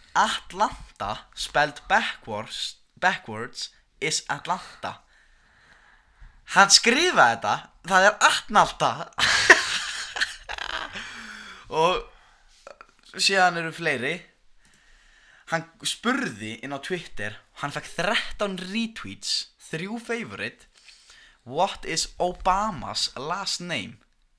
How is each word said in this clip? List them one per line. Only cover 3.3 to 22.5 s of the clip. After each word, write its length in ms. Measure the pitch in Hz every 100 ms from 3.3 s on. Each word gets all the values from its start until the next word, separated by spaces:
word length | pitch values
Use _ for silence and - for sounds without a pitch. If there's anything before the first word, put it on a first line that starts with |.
| 107 120 - - _ _ -
is 180 | 151 151
Atlanta. 760 | - 143 160 180 - - 92 - _ _ _ _ _ _ _ - _ _ _ _ - - -
Hann 220 | - 196
skrifaði 640 | - 233 262 359 240 123 117
þetta, 180 | 104 131 - _
það 240 | 165 185 196
er 80 | -
Atlanta. 720 | 151 - - 208 165 - 143 123 - -
<laughs> 600 | - - - - - - - - - - - - - - - - - 196 226 - 226 - - - -
Og 340 | 156 165 180 - - - _ _ _ - - - _ -
síðan 460 | - 180 196 185 170
eru 120 | 165
fleiri. 420 | - 165 131 127 175 - _ _ - _ _ _ - _ _ _ - -
Hann 160 | 165 160 -
spurði 800 | - - 226 262 - 107 107 113
inn 160 | 135 139
á 40 |
Twitter, 580 | - 180 - - 104 107 _
hann 180 | - 143
fekk 160 | 151 -
þrettán 680 | - 185 233 - - 202 185
retweets, 760 | 180 214 226 220 98 101 - - - _
þrjú 380 | - 160 190 233
favorite. 680 | 226 233 175 101 107 - - _ - - - - - _ -
What 400 | 139 196 - -
is 240 | 160 - -
Obama's 920 | 180 180 -